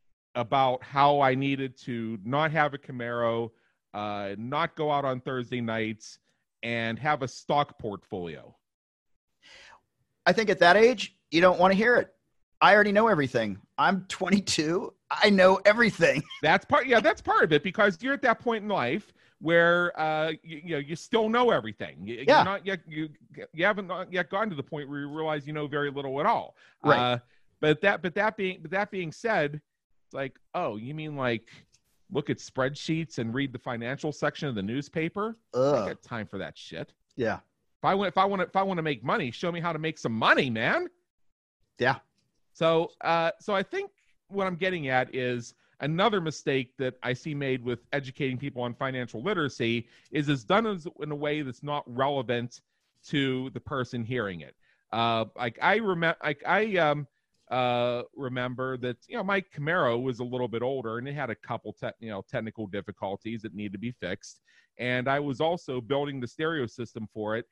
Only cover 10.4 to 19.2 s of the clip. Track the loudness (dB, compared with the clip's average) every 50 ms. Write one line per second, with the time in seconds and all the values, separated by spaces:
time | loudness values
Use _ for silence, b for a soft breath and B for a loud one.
10.4 | 4 2 4 6 8 8 10 10 8 8 6 4 -4 -10 _ _ _ -2 4 6
11.4 | 6 6 8 8 6 6 6 6 4 6 6 4 4 0 _ _ _ _ _ _
12.4 | _ _ _ 4 6 8 8 8 8 6 6 4 6 6 4 4 2 2 2 0
13.4 | 0 0 -4 -8 -12 _ _ 2 2 2 2 0 -2 -6 -8 -6 0 2 2 2
14.4 | 2 2 -2 0 0 0 0 -2 -4 -6 -12 _ _ -6 0 4 4 6 8 8
15.4 | 8 8 8 8 6 6 6 6 4 2 4 4 4 4 4 4 0 -6 -6 0
16.4 | 2 4 4 4 4 2 2 2 4 4 4 4 4 4 0 0 0 2 2 4
17.4 | 4 4 4 2 2 0 0 2 2 2 2 0 -2 -4 -2 0 2 0 0 0
18.4 | 0 -4 -2 -2 -2 -2 -2 0 0 0 -2 -4 -6 _ _ _